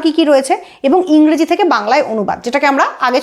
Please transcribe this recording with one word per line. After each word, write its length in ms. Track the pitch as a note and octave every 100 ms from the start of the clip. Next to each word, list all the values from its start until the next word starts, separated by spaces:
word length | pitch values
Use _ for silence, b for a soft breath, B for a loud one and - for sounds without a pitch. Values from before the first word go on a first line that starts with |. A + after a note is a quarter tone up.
কি 60 | D#4+ D#4
কি 60 | D4+
রয়েছে 240 | C#4 C4+ G4+ B B C4+
এবং 100 | F#4 F4+ D#4
ইংরেজি 300 | D4+ D#4+ D#4+
থেকে 120 | F4 F4+
বাংলায় 300 | A#3 G#3 C#4 -
অনুবাদ, 260 | A3 F#3+ E3
যেটাকে 220 | A#3+ C4+ C#4+
আমরা 120 | C#4 G4+ - B3+
আগে 120 | B3+